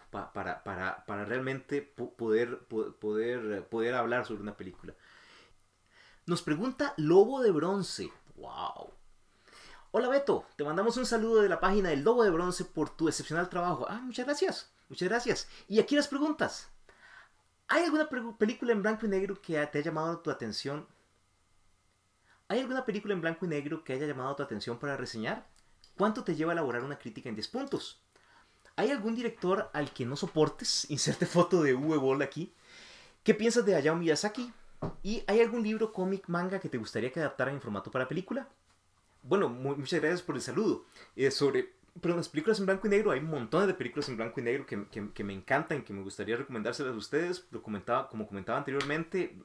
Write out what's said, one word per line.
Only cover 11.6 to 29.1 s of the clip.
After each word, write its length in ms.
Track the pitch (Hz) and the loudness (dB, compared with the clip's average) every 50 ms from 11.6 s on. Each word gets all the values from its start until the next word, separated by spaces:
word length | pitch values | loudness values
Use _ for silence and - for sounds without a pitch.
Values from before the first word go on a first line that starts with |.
página 300 | 175 190 196 208 190 170 | 4 4 4 4 4 4
del 140 | 151 135 143 | 2 4 4
Lobo 200 | 220 247 247 226 | 4 6 6 6
de 60 | 202 | 6
Bronce 340 | 165 160 180 180 175 - 175 | 4 4 2 0 -2 -2 -6
por 240 | - - 160 147 - | -6 -2 -2 -2 -2
tu 180 | - - 160 | -2 0 0
excepcional 440 | 156 - - 135 - 151 170 175 - | 0 0 0 -4 -2 -2 -2 -2 -2
trabajo." 340 | - 180 175 180 160 131 123 | -2 -2 0 0 0 -2 -2
Ah, 140 | - 196 233 254 | -6 -6 -8 -8
muchas 220 | 254 226 - 247 | -8 -6 -6 -2
gracias, 480 | 277 294 - 381 370 - - - _ _ _ _ - | -2 0 0 0 0 0 -4 -10 _ _ _ _ -16
muchas 220 | 135 - 180 180 | -6 -2 -2 0
gracias. 360 | 220 240 233 247 165 - - - - - - - | 0 0 0 0 -2 -2 -2 -10 -14 -20 -8 2
Y 100 | 196 220 | 4 4
aquí 160 | - - 294 | 4 6 4
las 140 | 294 285 - | 2 2 2
preguntas. 640 | 269 277 302 311 302 - - - - - - - - - - - - _ - - - - - _ _ _ _ _ _ _ _ - | 0 0 0 0 0 0 -2 -4 -4 -8 -16 -18 -20 -20 -20 -20 -20 _ -20 -20 -20 -20 -20 _ _ _ _ _ _ _ _ 2
"¿Hay 160 | 254 311 349 | 2 4 4
alguna 240 | 330 294 311 302 302 | 4 4 2 2 2
pre-, 140 | 269 254 226 233 214 - | -2 -6 -6 -6 0 0
película 340 | 214 214 247 - 262 240 226 | 2 2 2 -2 0 2 2
en 80 | 208 | 2
blanco 240 | 190 220 220 214 226 | 2 0 0 0 -2
y 60 | 208 | 0
negro 320 | 190 190 196 196 196 - - | 0 0 0 -2 -4 -8 -6
que 240 | - 160 147 147 | -2 0 0 0
te 120 | 143 - 147 | 0 -2 -2
ha 40 | 147 | -2
llamado 380 | 170 156 160 160 165 170 165 | -2 -2 -2 -2 -2 -4 -4
tu 100 | - 151 | -4 -6
atención? 560 | 131 - 120 110 104 - - 135 143 151 - - - _ _ _ _ _ _ _ _ _ _ _ _ _ _ _ _ _ _ _ _ _ _ _ _ _ _ _ _ _ _ | -4 -4 -4 -6 -6 -6 -6 -6 -6 -6 -10 -14 -20 _ _ _ _ _ _ _ _ _ _ _ _ _ _ _ _ _ _ _ _ _ _ _ _ _ _ _ _ _ _
¿Hay 140 | - 196 247 | -2 -2 -2
alguna 240 | 262 247 254 262 - | 0 0 -2 -2 -2
película 300 | - 185 208 - 202 202 | -2 -4 -4 -2 -2 -2
en 80 | 180 160 | 0 0
blanco 240 | 165 165 - 190 | -2 -2 -2 -2
y 20 | 170 | -2
negro 360 | 151 147 139 151 160 160 - | -2 -2 -2 -4 -6 -6 -6
que 100 | - 131 | -4 -4
haya 120 | 131 151 | -2 -2
llamado 300 | 147 143 131 127 135 139 | -4 -4 -4 -4 -4 -4
tu 60 | - 139 | -4 -4
atención 360 | - 113 104 - 120 117 120 | -4 -4 -6 -4 -6 -6 -4
para 200 | - 143 139 127 | -4 -4 -4 -4
reseñar? 500 | 127 110 - 113 110 135 214 240 - - _ - _ _ _ _ - _ _ | -6 -8 -6 -6 -4 -4 -4 -6 -8 -18 _ -20 _ _ _ _ -20 _ _
¿Cuánto 280 | - 196 220 214 247 214 | 2 2 2 2 0 -2
te 100 | - 165 | -2 -2
lleva 180 | 147 156 170 170 | 0 0 0 2
a 0 | |
elaborar 320 | 170 156 127 117 120 123 | 0 0 0 -2 -2 -4
una 140 | 143 147 - | -4 -8 -8
crítica 320 | - 123 - 131 - 123 | -10 -12 -12 -10 -8 -8
en 60 | 110 | -8
diez 120 | 110 107 - | -6 -8 -6
puntos? 540 | - 254 277 - - - - - - _ _ _ _ - _ _ - - _ _ _ _ _ - - | -6 -6 -4 -2 -4 -4 -4 -6 -14 _ _ _ _ -20 _ _ -20 -20 _ _ _ _ _ -12 -4
¿Hay 140 | - 190 254 | -2 0 0
algún 240 | 285 233 196 226 | 0 0 -2 -2